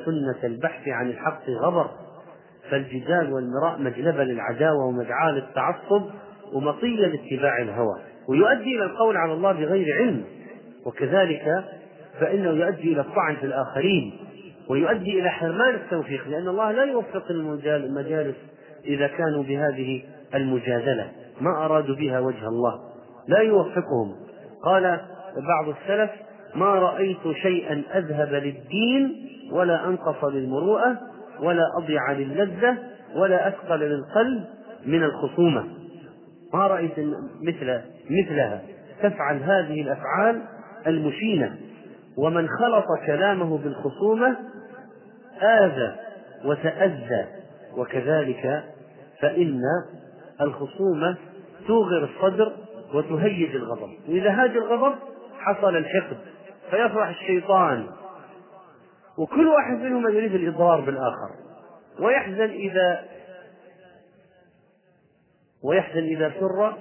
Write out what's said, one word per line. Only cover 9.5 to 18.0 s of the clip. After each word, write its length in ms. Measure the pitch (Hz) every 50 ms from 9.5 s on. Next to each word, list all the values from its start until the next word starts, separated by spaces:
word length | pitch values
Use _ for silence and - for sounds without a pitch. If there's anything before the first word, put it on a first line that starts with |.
بغير 440 | 185 160 151 151 190 196 175 151 143 180
علم، 260 | 254 233 156 110 98 - - - - - - - - - - - -
وكذلك 800 | 123 - - 143 127 175 196 185 170 151 139 - 151 165 190 190 - - - - - - - - - - -
فإنه 300 | 160 151 190 202 185 170
يؤدي 420 | 156 156 170 190 180 - 151 165
إلى 80 | 156 143
الطعن 360 | 135 - - 202 170 156 151
في 100 | - 135
الآخرين، 640 | 139 127 135 127 - - 135 160 196 190 156 120 101 - - - - - - - - - - - -
ويؤدي 520 | 131 139 170 202 233 196 180 202 190 185
إلى 100 | 180 175
حرمان 440 | - - 165 165 165 208 247 262 233
التوفيق، 540 | 196 - - 175 160 131 127 139 135 - 139
لأن 200 | 151 165 180 185
الله 240 | 185 214 220 214
لا 120 | 214 254 277
يوفق 460 | 277 262 233 202 - 196 190 - -
المجال-، 540 | 170 165 156 151 151 139 135 151 151 147 135
المجالس 520 | 131 139 143